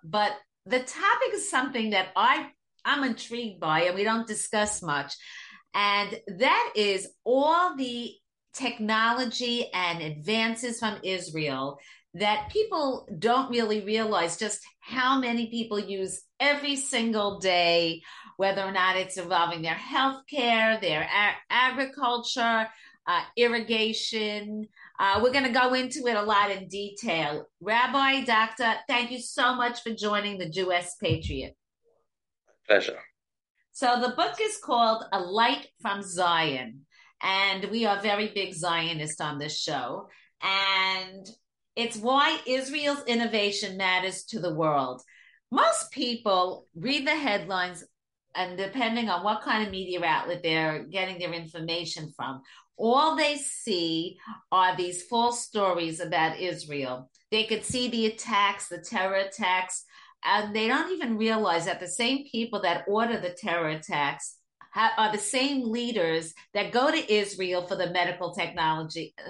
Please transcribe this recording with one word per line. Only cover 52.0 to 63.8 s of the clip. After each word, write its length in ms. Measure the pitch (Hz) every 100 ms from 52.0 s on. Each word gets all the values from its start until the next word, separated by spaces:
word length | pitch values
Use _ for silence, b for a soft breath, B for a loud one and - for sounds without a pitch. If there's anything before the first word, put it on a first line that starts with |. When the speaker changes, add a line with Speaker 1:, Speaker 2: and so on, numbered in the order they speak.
| 151 -
Speaker 1:
from, 260 | 127 131 B B B -
all 400 | 220 262 311 320
they 220 | 294 285
see 800 | - - - 180 165 165 170 - B 220 _
are 240 | 185 185 180
these 280 | 180 175
false 400 | - 233 240 240
stories 560 | - 214 196 175 165 160
about 400 | 165 170 160 -
Israel. 720 | 185 160 156 143 131 127 135 b _
They 140 | 220 220
could 180 | 208
see 240 | - 247 247
the 200 | 233 220
attacks, 600 | 220 - 208 202 202 -
the 120 | 175
terror 360 | - 214 190 196
attacks, 720 | 196 - 190 185 180 - - B B _ -
and 300 | 202 208 208
they 120 | 220
don't 240 | 269 339
even 260 | 359 240 214
realize 480 | 220 220 202 170 170
that 140 | 175
the 80 | 175
same 380 | - 240 269 -
people 300 | 226 233 208
that 220 | 180 175 -
order 320 | 208 233 220
the 100 | 175
terror 400 | 175 202 170 160
attacks 680 | 156